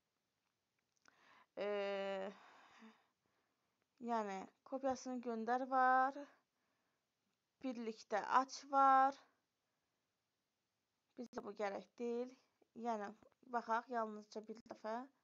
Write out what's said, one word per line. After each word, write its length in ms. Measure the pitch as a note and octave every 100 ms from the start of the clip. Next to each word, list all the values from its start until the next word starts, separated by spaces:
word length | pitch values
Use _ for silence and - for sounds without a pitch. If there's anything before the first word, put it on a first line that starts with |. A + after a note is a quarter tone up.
| _ _ _ _ _ _ _ _ _ _ - _ - - _ -
E, 100 | G3+ G#3 G3+ G3 G3 G3 F#3+ G3 - - - - A3 - _ _ _ _ _ _ _ _ _ -
yəni, 380 | A#3 A#3 G#3 F#3+ - _ -
kopyasını 500 | C4+ C4+ B3+ B3+ B3+
göndər 480 | B3 A3+ A3 B3 C4
var. 500 | C4 B3+ C4 C4 C#4 C#4+ _ _ _ _ _ _ _ _ _ _ _ _ _
Birlikdə 640 | C4 A#3 A3+ A3 - G#3 - B3+
aç 180 | C4+ - C#4
var. 540 | C#4 C4+ C4+ C4+ C#4 - _ _ _ _ _ _ _ _ _ _ _ _ _ _ _ _ _ _ -
Bizə 260 | A#3 B3
bu 100 | G#3+ G#3
gərək 300 | G3+ G3 F#3+ -
deyil. 360 | A#3+ A#3 B3+ C4 _ _ _ A#3
Yəni, 360 | A#3 A3 G#3 G#3+ - _ -
baxaq, 400 | A#3+ A#3 A3+ B3
yalnızca 520 | A#3+ A3 G#3+ G#3 A3
bir 140 | A3 A3
dəfə. 320 | - G3+ G#3+ A3+ C4+ _